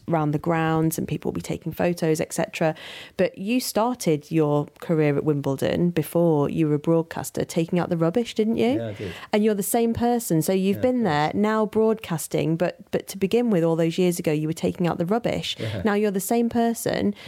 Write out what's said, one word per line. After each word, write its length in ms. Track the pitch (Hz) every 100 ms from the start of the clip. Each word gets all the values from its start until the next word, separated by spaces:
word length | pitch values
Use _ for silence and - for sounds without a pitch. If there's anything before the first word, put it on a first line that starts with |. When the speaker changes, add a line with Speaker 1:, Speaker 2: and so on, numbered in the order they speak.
| -
Speaker 1:
round 260 | 160 151
the 60 | 151
grounds 580 | 170 165 160 160 160 -
and 80 | -
people 240 | 147 -
will 40 |
be 80 | 175
taking 320 | - - 160
photos, 480 | 156 180 175 160 156
et 100 | -
cetera. 420 | - - - 160 160 - - - -
But 200 | 180 -
you 220 | 196 254
started 720 | - 208 233 247 175 151 -
your 360 | 160 147 147 147 -
career 380 | - 156 151 143
at 80 | 151
Wimbledon 640 | 143 139 135 - 165 175
before 600 | 170 - 170 170 151 143
you 200 | 165 151
were 60 | 147
a 40 |
broadcaster, 640 | 165 165 160 - - -
taking 340 | - 170 165 175
out 120 | -
the 80 | 170
rubbish, 380 | 165 240 233 -
didn't 200 | 220 226
you? 200 | 226 285
Speaker 2:
Yeah, 80 | 113
I 60 |
did. 180 | 104 - - -
Speaker 1:
And 100 | 214
you're 100 | 220
the 100 | 202
same 300 | 190 233 233
person. 480 | 226 233 240 - 160
So 120 | 156
you've 240 | 190 190 202
Speaker 2:
Yeah, 40 |
Speaker 1:
been 160 | 254 254
Speaker 2:
of 40 |
Speaker 1:
there 280 | 208 147 151
Speaker 2:
course. 100 | -
Speaker 1:
now 240 | 208 220 214
broadcasting, 920 | 214 220 220 - 165 - 156 147 160
but, 340 | 175 - -
but 160 | - -
to 80 | 196
begin 320 | 190 226 240
with, 160 | 180 165
all 100 | 165
those 220 | 165 165
years 200 | 180 175
ago, 140 | 165
you 160 | 151 156
were 60 |
taking 340 | 165 180 - 175
out 100 | -
the 80 | 170
rubbish. 520 | 233 180 - - -
Speaker 2:
Yeah. 220 | 110 104
Speaker 1:
Now 120 | 214 202
you're 140 | 214
the 100 | 190
same 260 | - 233 233
person. 640 | 240 233 226 - - 202 -